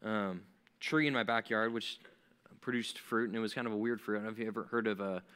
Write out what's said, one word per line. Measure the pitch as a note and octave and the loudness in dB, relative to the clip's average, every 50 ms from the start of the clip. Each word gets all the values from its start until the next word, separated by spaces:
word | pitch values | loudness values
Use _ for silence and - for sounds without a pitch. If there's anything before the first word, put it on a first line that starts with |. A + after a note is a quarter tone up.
um, | - A2 A2 G#2+ G2+ F#2+ F#2 F2+ - - - _ _ - _ _ | -4 -2 0 0 0 0 -2 -6 -10 -14 -20 _ _ -20 _ _
tree | - - D#3 D#3 D3+ | -4 2 2 4 4
in | D3 C#3 | 4 2
my | B2 | 2
backyard | A2 A2 A#2 A2+ A2 - A#2 G#2+ A2 A2+ | 2 2 2 0 2 2 2 2 2 2
which | A#2 A#2 G#2 - - - - - - _ _ _ _ _ _ - - - | 0 -2 -4 -4 -8 -10 -14 -20 -20 _ _ _ _ _ _ -20 -20 -8
produced | - C3 B2 A#2+ A2 - - - | -4 -2 -2 0 -2 -4 -8 -10
fruit, | - - A#2 A2+ A#2+ A2 | -4 0 2 2 2 2
and | G2 | 0
it | A2+ | 0
was | A2+ G#2 - | -2 0 -2
kind | C3+ A#2+ | -2 -2
of | A#2 | -2
a | G#2+ | 0
weird | G#2 A2 A#2 A#2+ G#2+ | 0 2 2 0 0
fruit. | - - G#2+ | 0 -2 -2
I | G#2 | -2
don't | G#2 | -2
know | A2 | -4
if | A2 A2+ | -6 -4
you | A2+ | -4
ever | A2 G2+ A#2 G2 | -4 -4 -4 -6
heard | - - A#2 A2 | 0 0 2 2
of, | A2 G#2 F#2+ | 2 2 2
uh, | G2 G2 F#2+ F#2 F#2 - - | 0 -2 -2 -2 -6 -10 -20